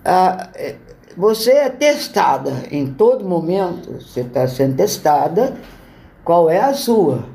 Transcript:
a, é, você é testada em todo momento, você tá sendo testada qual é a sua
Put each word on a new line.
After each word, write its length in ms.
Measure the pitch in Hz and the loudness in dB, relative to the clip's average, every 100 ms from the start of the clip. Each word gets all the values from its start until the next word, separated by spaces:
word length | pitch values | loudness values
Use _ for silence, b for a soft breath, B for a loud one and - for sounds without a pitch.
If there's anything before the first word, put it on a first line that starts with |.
a, 440 | - 185 185 185 - - | 2 2 2 -2 -12 -12
é, 180 | 139 - - - - - | -12 -12 -20 -20 -20 -2
você 360 | 202 220 233 | 0 2 2
é 160 | 277 277 | 2 2
testada 840 | - 294 294 - 202 151 135 139 131 - | 0 0 0 -2 0 0 0 -4 -8 -6
em 140 | 143 135 | -6 -6
todo 380 | 131 220 254 | 2 2 2
momento, 680 | 190 175 160 190 185 175 - 127 | -2 -2 0 -2 -2 -6 -12 -16
você 240 | - - | -10 -8
tá 240 | 123 131 127 | -4 -2 -2
sendo 260 | - 135 | 0 0
testada 800 | 135 196 - 156 147 151 175 262 - B B B B B _ | 2 -2 0 0 2 2 0 -2 -4 B B B B B _
qual 260 | - 170 160 | 0 4 4
é 80 | 180 | 2
a 160 | 262 | 0
sua 520 | 277 - 226 160 123 - | 0 0 2 2 -2 -8